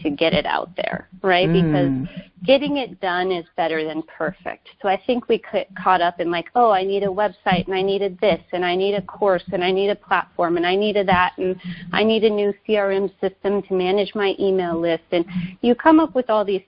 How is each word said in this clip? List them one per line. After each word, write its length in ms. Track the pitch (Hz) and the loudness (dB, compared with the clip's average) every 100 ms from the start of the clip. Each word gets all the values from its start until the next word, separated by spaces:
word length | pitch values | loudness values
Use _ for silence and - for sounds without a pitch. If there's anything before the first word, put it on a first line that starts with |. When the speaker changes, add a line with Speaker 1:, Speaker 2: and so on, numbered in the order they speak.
Speaker 1:
to 80 | - | -4
get 240 | - 165 | 0 2
it 120 | 160 - | 2 0
out 300 | - - - | -2 -4 -6
there, 320 | - - - - | -6 -6 -12 -4
right? 260 | 190 180 180 | 2 2 4
Speaker 2:
Mm. 60 | |
Speaker 1:
Because 720 | 170 165 151 139 131 135 - - - 180 | 4 2 2 2 0 -6 -10 -18 -6 2
getting 300 | 269 294 285 | 4 2 -4
it 240 | 247 185 | -6 -6
done 320 | 190 175 185 | -4 -2 -2
is 140 | 180 165 - | -4 -6 -2
better 300 | 165 160 156 | -2 -2 -4
than 160 | 156 | -6
perfect. 640 | - - 165 - - - - - | -10 -6 -6 -6 -10 -12 -16 -8
So 80 | 202 | -4
I 80 | 196 - | -2 -2
think 220 | 247 - | -4 0
we 120 | 226 - | -2 -2
get 200 | 202 - - | -6 -6 -4
caught 200 | 190 185 | 0 2
up 180 | 175 175 | 2 -2
in, 100 | 170 | -2
like, 200 | 175 165 247 | -4 -2 2
"Oh, 160 | 240 | 4
I 120 | 190 | 4
need 200 | 190 196 | 0 -2
a 40 | 196 | -2
website, 580 | 185 208 190 - 180 180 | -2 -4 -2 -2 0 0
and 60 | |
I 80 | 190 | -2
needed 380 | 196 196 196 180 | 0 0 -2 0
this, 220 | 214 170 - | 0 0 -4
and 140 | 180 180 | -4 -2
I 100 | 180 | 0
need 200 | 196 202 | 0 -2
a 60 | |
course, 440 | 190 - 202 180 - | -6 -2 0 0 -2
and 100 | 185 | -4
I 80 | 180 | 0
need 160 | 190 196 | 0 0
a 80 | 202 | -2
platform, 640 | - 185 - - 175 175 | -2 -2 -2 -2 0 0
and 100 | 175 | 0
I 80 | 190 | 0
needed 320 | 214 208 190 | 0 0 2
that, 240 | 180 180 - | 2 2 0
and 180 | 185 185 180 170 185 | -4 -4 -8 -14 -6
I 100 | - | 0
need 220 | 220 220 220 | 2 2 2
a 40 | |
new 240 | 208 202 202 - | 2 -2 -2 -2
C 80 | 214 | 0
R 160 | 196 | 0
M 180 | 196 196 - | 0 -2 -4
system 400 | 190 - 196 202 | -6 -4 -4 -4
to 120 | - | -2
manage 400 | 190 180 202 196 | -2 0 0 -2
my 220 | 220 196 - | -2 -2 0
email 340 | 196 190 175 165 | 0 0 0 -2
list." 280 | 170 160 - | -2 -2 -2
And 120 | 175 170 180 175 - | -2 -2 -6 -8 -2
you 120 | 240 | 0
come 280 | 240 320 320 | 2 6 4
up 120 | 311 262 | 4 -2
with 140 | 247 | 0
all 140 | 214 | 0
these 220 | 202 190 | 0 -4